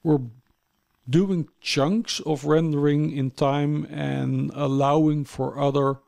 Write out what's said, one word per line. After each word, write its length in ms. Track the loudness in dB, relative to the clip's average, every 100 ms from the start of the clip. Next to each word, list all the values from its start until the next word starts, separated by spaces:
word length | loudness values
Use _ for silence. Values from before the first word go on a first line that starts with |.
we're 180 | 2 0 0 -14 _ _ _ _ _ _ 0
doing 400 | 2 2 0 -4 _
chunks 580 | -4 0 2 0 -2 -6
of 240 | -4 -4
rendering 680 | 2 2 2 2 2 2 0
in 200 | -2 -4
time 560 | 0 0 2 0 -2 -6
and 600 | -6 -4 -4 -2 -2 -4
allowing 680 | -4 -2 0 2 4 2 0
for 340 | -6 -6 -6 -2
other 380 | 0 2 0 -2